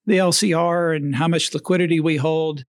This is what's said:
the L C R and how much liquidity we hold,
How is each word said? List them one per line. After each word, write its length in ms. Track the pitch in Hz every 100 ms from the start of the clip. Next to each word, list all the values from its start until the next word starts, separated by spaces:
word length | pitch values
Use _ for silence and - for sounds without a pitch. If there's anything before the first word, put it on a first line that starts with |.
| -
the 140 | 190
L 120 | 180
C 220 | - 214
R 400 | 165 170 175 170
and 220 | 156 143 127
how 120 | 165
much 260 | 170 -
liquidity 460 | 147 - 180 175 165
we 160 | 156 151
hold, 480 | 151 160 160 147 131